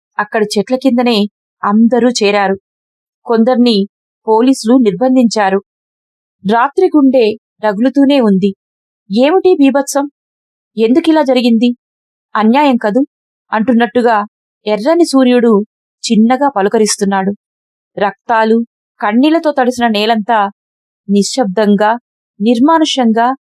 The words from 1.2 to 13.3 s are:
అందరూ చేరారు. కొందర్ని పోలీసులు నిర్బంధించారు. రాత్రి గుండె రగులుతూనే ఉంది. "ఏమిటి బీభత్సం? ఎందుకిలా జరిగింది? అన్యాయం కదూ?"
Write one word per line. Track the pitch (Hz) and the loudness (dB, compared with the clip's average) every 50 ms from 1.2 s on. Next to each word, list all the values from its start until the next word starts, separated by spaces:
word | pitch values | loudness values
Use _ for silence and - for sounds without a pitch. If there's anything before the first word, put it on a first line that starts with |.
| 208 208 _ _ _ _ _ _ - | -2 -4 _ _ _ _ _ _ -4
అందరూ | 202 208 220 226 226 247 240 233 254 | -2 2 2 2 2 2 2 0 0
చేరారు. | 240 - 220 196 208 202 202 190 196 196 _ _ _ _ _ _ _ _ _ _ _ _ - | 0 0 0 0 0 0 0 -2 -4 -6 _ _ _ _ _ _ _ _ _ _ _ _ -6
కొందర్ని | - 233 220 226 254 254 233 240 247 226 196 196 202 _ _ _ _ _ _ - 220 | -4 0 0 2 2 2 2 2 2 2 0 -2 -4 _ _ _ _ _ _ -4 0
పోలీసులు | 220 220 247 262 262 - - 220 247 | 0 2 2 2 0 0 0 0 2
నిర్బంధించారు. | 269 240 208 180 175 247 262 262 262 247 220 - 220 202 190 190 202 - _ _ _ _ _ _ _ _ _ _ _ _ _ _ _ - | 2 2 0 -2 0 0 0 2 2 0 0 0 0 -2 0 -2 -2 -4 _ _ _ _ _ _ _ _ _ _ _ _ _ _ _ -6
రాత్రి | 190 226 233 247 277 - - 370 349 | -2 0 0 0 -2 0 0 0 0
గుండె | - 302 269 262 247 262 226 208 226 - _ _ _ _ - | 2 2 2 2 2 2 0 0 -2 -6 _ _ _ _ -4
రగులుతూనే | 214 202 196 240 269 254 277 277 262 285 277 | -4 -2 0 -2 -2 0 0 0 2 2 2
ఉంది. | 233 208 196 190 190 196 196 _ _ _ _ _ _ _ _ _ _ - | 2 2 0 0 0 -2 -4 _ _ _ _ _ _ _ _ _ _ -6
"ఏమిటి | 190 226 254 294 349 381 359 370 370 330 | -2 0 0 2 2 2 2 2 2 2
బీభత్సం? | 277 269 240 277 269 - - 277 285 294 _ _ _ _ _ _ _ _ _ _ _ _ - 214 | 2 2 2 0 -2 -4 -4 -6 -6 -6 _ _ _ _ _ _ _ _ _ _ _ _ -6 -2
ఎందుకిలా | 220 226 254 330 330 330 311 311 | 0 0 0 0 0 0 0 0
జరిగింది? | 294 254 262 254 233 247 226 226 240 240 240 - _ _ _ _ _ _ _ _ _ _ - | 2 0 0 0 2 2 2 2 0 0 -2 -4 _ _ _ _ _ _ _ _ _ _ -4
అన్యాయం | 214 208 214 233 285 302 285 254 226 | -2 0 2 2 2 2 2 0 0
కదూ?" | - 208 202 254 285 - _ _ _ _ | -2 -2 -2 -2 -2 -4 _ _ _ _